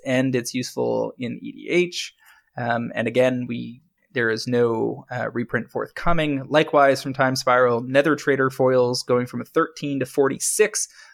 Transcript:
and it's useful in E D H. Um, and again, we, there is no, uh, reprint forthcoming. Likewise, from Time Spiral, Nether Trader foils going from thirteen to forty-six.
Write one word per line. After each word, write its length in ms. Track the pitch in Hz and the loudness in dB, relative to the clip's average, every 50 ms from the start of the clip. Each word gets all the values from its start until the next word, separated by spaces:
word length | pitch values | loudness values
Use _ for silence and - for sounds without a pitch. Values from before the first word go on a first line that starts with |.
| - | -4
and 320 | 135 127 127 131 135 127 | -2 0 0 2 2 0
it's 160 | 123 120 - | -2 -2 -4
useful 640 | - 127 127 - - 127 123 120 117 113 113 113 - - | -6 -6 -6 -6 -4 -4 -2 -2 -2 -2 -4 -4 -6 -8
in 200 | 123 117 123 - | -8 -8 -8 -10
E 100 | - 113 | -12 -14
D 160 | - - 101 104 | -14 -12 -6 -2
H. 440 | 151 175 180 175 175 - - - - _ _ - - _ _ _ _ - | 0 0 0 0 -4 -8 -10 -10 -14 _ _ -20 -20 _ _ _ _ -6
Um, 340 | 120 117 117 117 117 117 - | -4 -2 -2 -2 -4 -4 -4
and 140 | - 117 120 | -4 -4 0
again, 380 | 117 127 127 127 127 123 123 123 | 2 2 2 2 2 -2 -4 -6
we, 320 | 120 120 117 117 120 127 _ _ _ _ _ _ | -8 -8 -8 -12 -14 -18 _ _ _ _ _ _
there 160 | - 131 117 113 | -4 -2 0 0
is 180 | 110 113 - | 0 -2 -2
no, 600 | 127 123 120 120 117 113 113 113 113 113 135 - - | 0 2 2 2 2 2 0 0 -2 -2 -6 -10 -10
uh, 200 | 123 123 117 110 | -8 -6 -6 -4
reprint 380 | 113 117 120 - - 117 110 - | -4 -6 -4 -4 -4 -4 -4 -6
forthcoming. 720 | - 117 110 - _ - - 175 170 165 156 147 143 135 131 135 | -6 -6 -6 -6 _ -2 0 2 2 2 2 0 -2 -4 -4 0
Likewise, 540 | 139 156 160 151 - 147 139 139 135 131 | 2 2 2 4 4 6 6 6 4 2
from 120 | - 139 127 | -2 -6 -2
Time 200 | 135 135 131 131 | 0 0 0 0
Spiral, 460 | 131 - 131 123 123 127 123 120 117 | 0 2 2 4 4 4 4 2 0
Nether 360 | 127 127 131 139 143 160 143 | -2 2 2 2 4 4 0
Trader 340 | - - 151 135 131 135 135 | 0 0 0 2 2 2 0
foils 520 | 131 - 131 131 131 127 123 123 123 123 | 0 2 2 4 4 4 4 2 0 -2
going 240 | - - 123 123 123 | 0 0 0 0 0
from 160 | 120 - 120 - | -2 -6 -10 -10
thirteen 540 | - - 156 165 - - - - 143 139 135 | -2 0 0 0 0 -4 -8 -6 -4 -4 -4
to 60 | 127 | -4
forty-six. 800 | - - - 139 135 139 - - - - - 214 208 - - - - - - - - | -2 0 2 2 2 0 -2 -4 -2 2 2 2 2 0 -4 -8 -8 -10 -18 -20 -20